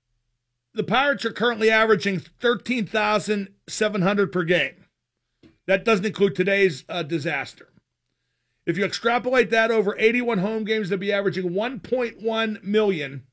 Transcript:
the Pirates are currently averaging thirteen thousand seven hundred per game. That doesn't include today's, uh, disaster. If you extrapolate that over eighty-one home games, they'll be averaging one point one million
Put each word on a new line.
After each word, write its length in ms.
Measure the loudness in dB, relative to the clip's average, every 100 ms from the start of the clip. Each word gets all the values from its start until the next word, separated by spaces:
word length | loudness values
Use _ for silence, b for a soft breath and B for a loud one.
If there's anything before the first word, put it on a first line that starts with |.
| _ _ _ _ _ _ _
the 100 | -8
Pirates 400 | 0 2 2 0
are 80 | -4
currently 380 | -2 -2 2 2
averaging 500 | 4 4 2 2 -4 -6 _
thirteen 460 | -2 0 -2 -4 -2
thousand 640 | -2 0 0 0 -4 -6 _ -12
seven 340 | -2 0 2
hundred 300 | 2 2 0
per 100 | 0
game. 420 | 0 0 0 -6 _ _ _ _ _ _ -20 _ 0
That 180 | 0
doesn't 220 | 2 2 0
include 280 | 2 2
today's, 500 | 2 0 2 2 0 -8
uh, 140 | -8
disaster. 680 | -4 -4 -4 -6 -8 -16 -20 _ _ _ _ _ _ _ _ _
If 120 | -4 -2
you 60 |
extrapolate 680 | -2 -2 0 0 2 2 2
that 200 | 2 2
over 260 | 2 0 2
eighty-one 400 | 2 2 0 0
home 260 | 0 -2
games, 240 | -2 -2 -2
they'll 100 | -2
be 140 | -2
averaging 420 | 0 0 -2 -2
one 260 | -2 -4 -6
point 400 | -4 -2 -2 -6
one 360 | -4 -2 -2 -4
million 600 | -2 2 2 0 -4 -10 -16